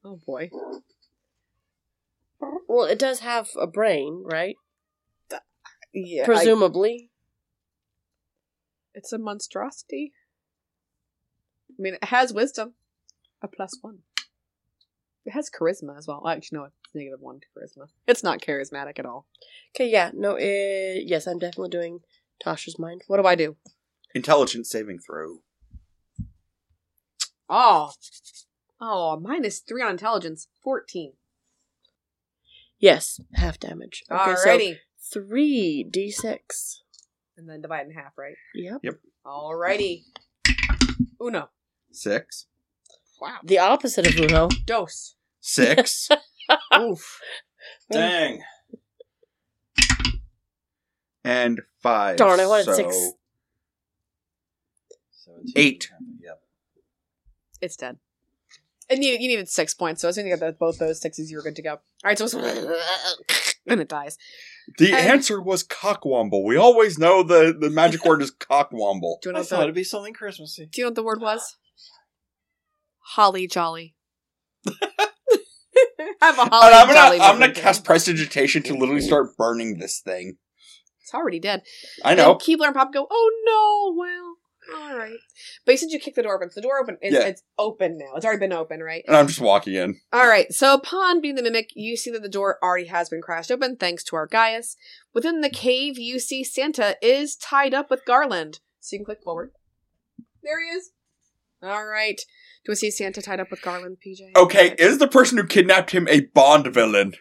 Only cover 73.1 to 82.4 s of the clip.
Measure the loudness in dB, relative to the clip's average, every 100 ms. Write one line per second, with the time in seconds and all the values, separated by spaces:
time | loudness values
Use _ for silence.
73.1 | 2 2 2 -6 -4 -4 -6 -16 _ _
74.1 | _ _ _ _ _ -12 -8 -10 -4 -6
75.1 | -4 0 0 0 _ _ 2 2 0 -12
76.1 | 4 4 6 4 10 12 12 12 10 10
77.1 | 10 6 8 4 4 2 2 4 2 4
78.1 | -2 -2 0 0 0 -2 -2 0 0 2
79.1 | 0 0 _ -2 -2 -6 -8 -10 -10 -8
80.1 | -10 -10 -18 _ _ _ -20 _ _ -14
81.1 | -8 -6 -6 -6 -8 -10 -20 -20 -6 2
82.1 | 6 6 6